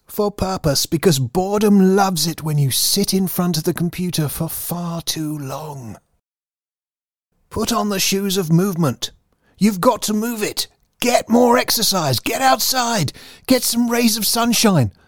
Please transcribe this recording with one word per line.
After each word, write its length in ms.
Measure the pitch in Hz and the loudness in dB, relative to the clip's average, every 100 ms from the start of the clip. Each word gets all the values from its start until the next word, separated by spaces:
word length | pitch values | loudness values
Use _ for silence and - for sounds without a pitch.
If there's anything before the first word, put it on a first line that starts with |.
for 260 | _ - 208 | _ -4 -2
purpose, 540 | 196 190 190 156 135 | -2 -6 -2 -2 -2
because 340 | - 165 196 139 | 0 0 2 2
boredom 800 | 123 - 185 208 208 202 185 190 | 0 -2 -2 0 4 6 6 4
loves 300 | 196 180 160 | 2 0 -2
it 160 | 156 | -4
when 160 | 156 147 | -2 0
you 120 | 139 | 0
sit 440 | - - - 202 | 0 -2 0 0
in 120 | 190 190 | 0 -2
front 300 | - 175 160 | 0 -2 0
of 80 | |
the 80 | 160 | -2
computer 560 | - 175 - 180 160 151 | -2 -4 -4 -4 -2 -4
for 220 | - 170 | -4 -8
far 500 | - - 175 175 165 | -8 -8 -6 -6 -8
too 380 | - 165 156 151 | -8 -6 -6 -8
long. 580 | 135 139 151 143 117 95 _ _ _ _ _ _ _ _ _ _ _ _ _ _ _ | -10 -12 -12 -14 -14 -18 _ _ _ _ _ _ _ _ _ _ _ _ _ _ _
Put 240 | - 220 | -6 -2
on 160 | 226 208 | -2 -2
the 100 | 196 | -2
shoes 380 | - 196 202 190 | -2 -2 -2 -4
of 160 | 165 | 0
movement. 600 | 165 202 170 165 - - - _ _ _ _ | 0 0 0 -2 -2 -8 -12 _ _ _ _
You've 240 | 202 190 | 0 2
got 220 | 214 214 | 0 0
to 100 | - | -2
move 300 | 214 226 226 | -4 -4 -4
it. 260 | 190 - - _ _ _ | -6 -4 -8 _ _ _
Get 300 | 240 247 - | 0 0 2
more 260 | 233 247 240 | 4 6 4
exercise. 640 | 240 - 220 190 151 123 | 2 0 0 0 0 0
Get 220 | - 226 | -2 0
outside. 720 | 262 233 - 254 240 226 156 - - - - | 2 2 0 -2 0 0 -2 -6 -20 -18 2
Get 160 | 254 | 2
some 260 | - 233 240 | 2 0 0
rays 300 | 240 240 220 | 2 2 2
of 80 | 202 | -2
sunshine. 680 | 240 233 226 220 175 113 - | 0 2 4 4 4 2 -2